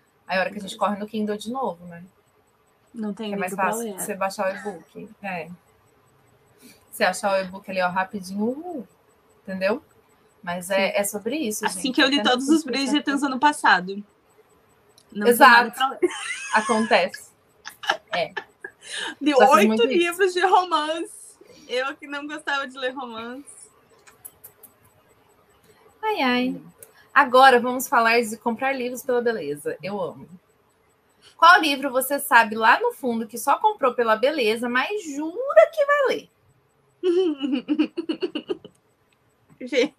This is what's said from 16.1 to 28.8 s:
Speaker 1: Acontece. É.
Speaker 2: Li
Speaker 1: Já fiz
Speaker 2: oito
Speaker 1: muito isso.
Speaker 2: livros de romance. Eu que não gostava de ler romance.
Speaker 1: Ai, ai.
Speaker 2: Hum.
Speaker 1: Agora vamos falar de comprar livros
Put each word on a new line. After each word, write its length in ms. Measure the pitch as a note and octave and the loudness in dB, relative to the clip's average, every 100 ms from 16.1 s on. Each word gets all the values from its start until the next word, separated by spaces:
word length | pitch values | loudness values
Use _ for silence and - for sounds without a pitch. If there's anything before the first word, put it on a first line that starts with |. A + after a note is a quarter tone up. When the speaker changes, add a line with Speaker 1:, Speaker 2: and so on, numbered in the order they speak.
| - - - - | -2 -10 -10 -4
Speaker 1:
Acontece. 800 | A3 G#3+ A3 A3+ G#3+ F#3 - - _ _ _ - - - - _ | -2 0 0 2 2 2 -6 -20 _ _ _ -20 -8 -4 -4 _
É. 200 | F3+ - - - _ - - - - - - | -6 -6 -8 -16 _ -20 -20 -14 -10 -10 -4
Speaker 2:
Li 100 | C#4+ | 2
Speaker 1:
Já 60 | C#4 | 6
fiz 100 | - | 8
Speaker 2:
oito 160 | - - | 8 6
Speaker 1:
muito 160 | A4 A#4 | 4 2
isso. 60 | F4+ | 2
Speaker 2:
livros 360 | F4 F4 F#4+ | 0 2 0
de 60 | F4+ | 2
romance. 680 | F#4 G4 F4+ D#4 D4+ E4 G4 - - - - - - | 4 4 4 0 -2 -6 -8 -14 -20 -20 -20 -20 -8
Eu 260 | B3 C4 D4 | -4 -4 -8
que 100 | C#4+ | -12
não 180 | C#4+ D4 | -12 -10
gostava 400 | D#4 - C#4 C#4 | -10 -6 -4 -6
de 100 | C4+ | -6
ler 140 | B3+ | -8
romance. 540 | C4 A#3+ A3+ A#3 B3+ C#4+ - - _ _ _ _ _ - _ - _ - _ _ _ _ _ _ _ _ _ _ _ _ _ | -6 -10 -10 -12 -14 -16 -20 -20 _ _ _ _ _ -20 _ -20 _ -20 _ _ _ _ _ _ _ _ _ _ _ _ _
Speaker 1:
Ai, 180 | G#4+ G#4 | -4 -2
ai. 260 | C4 B3 B3+ | 0 0 -2
Speaker 2:
Hum. 140 | C4+ - - - _ _ | -6 -14 -20 -20 _ _
Speaker 1:
Agora 460 | - C4+ B3+ C4 B3 | 0 4 8 8 8
vamos 280 | B3 B3+ - | 4 -4 -2
falar 320 | B3 A3+ A#3 | 2 4 2
de 160 | A3 A3+ | 0 -4
comprar 360 | A#3 A3+ C4+ | -6 -4 -4
livros 300 | C4+ | -4